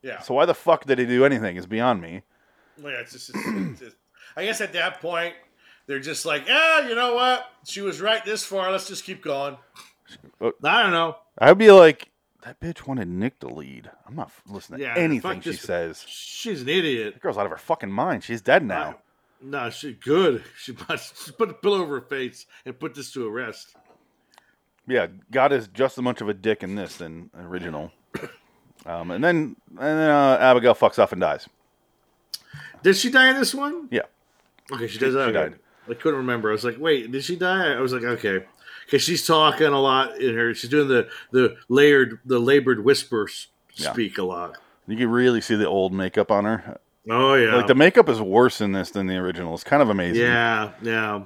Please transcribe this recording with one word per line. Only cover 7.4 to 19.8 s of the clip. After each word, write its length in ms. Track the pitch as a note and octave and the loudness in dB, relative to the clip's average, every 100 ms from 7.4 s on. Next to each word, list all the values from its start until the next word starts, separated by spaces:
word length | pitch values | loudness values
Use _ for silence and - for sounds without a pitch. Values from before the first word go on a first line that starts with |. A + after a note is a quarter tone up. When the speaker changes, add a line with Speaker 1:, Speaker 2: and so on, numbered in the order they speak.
| - _ - | -4 _ -16
Speaker 1:
She 160 | F#3+ | -10
was 200 | G3+ D3+ | -8 -6
right 220 | G3 A3 G#3+ | -4 -4 -4
this 180 | G#3+ | -8
far. 280 | - G3 F#3 | -6 -6 -4
Let's 160 | F#3+ F#3+ | -4 -8
just 160 | F#3 | -14
keep 180 | - F#3+ | -14 -12
going." 360 | D#3 C#3 C#3+ B2 _ - - _ _ - - _ | -8 -6 -6 -10 _ -20 -20 _ _ -20 -20 _
Speaker 2:
Uh, 100 | A2+ - | -6 -4
Speaker 1:
I 180 | D3 G#3 | 0 2
don't 80 | G#3 | 2
know. 240 | E3+ E3 D#3 _ - | 0 -2 -6 _ 2
Speaker 2:
I'd 200 | B2 F#3+ | 6 8
be 140 | A3 | 10
like, 380 | G3 E3 D3 - _ _ _ | 12 10 8 -10 _ _ _
"That 160 | - - | -20 -14
bitch 260 | E3 E3 - | -12 -12 -10
wanted 200 | C3 F2+ | -8 -6
Nick 300 | F2+ A2+ _ | -4 -6 _
to 80 | C#3 | -16
lead. 420 | C2+ C2+ C2 - _ _ | -14 -16 -20 -20 _ _
I'm 80 | D3 | -14
not 120 | - | -14
f-, 140 | _ _ | _ _
listening 320 | G3 - E3 | -18 -16 -12
to 60 | C3+ | -6
Speaker 1:
Yeah, 80 | A#2 | -2
Speaker 2:
anything 260 | E3 C#3 - F#2 | 0 -2 -4 -8
Speaker 1:
fuck 80 | |
Speaker 2:
she 80 | E3 | -10
Speaker 1:
this. 100 | F#2 | -12
Speaker 2:
says." 420 | - F2 E2+ D#2 - | -6 -6 -6 -10 -18
Speaker 1:
She's 540 | - - - A#3+ E3+ | -18 -16 -14 -10 -8
an 60 | B2+ | -4
idiot. 440 | F3 E3 B2 G#2+ - | -2 -2 -4 -6 -8
Speaker 2:
That 60 | |
girl's 160 | - G#2 | -8 -4
out 80 | G2+ | -6
of 60 | |
her 60 | D#2+ | -6
fucking 340 | - D#3+ G#2 | -6 -6 -4
mind. 320 | G2 E3 B2 | -4 -4 -4
She's 180 | - A#2 | -8 -8
dead 220 | - D#3+ C3+ | 2 2 2
now. 240 | F2 D2+ | -6 -8
Speaker 1:
I, 40 | - _ _ _ _ | -12 _ _ _ _
no, 280 | C3 C#3+ A#2 | -12 -10 -10
she 240 | - | -10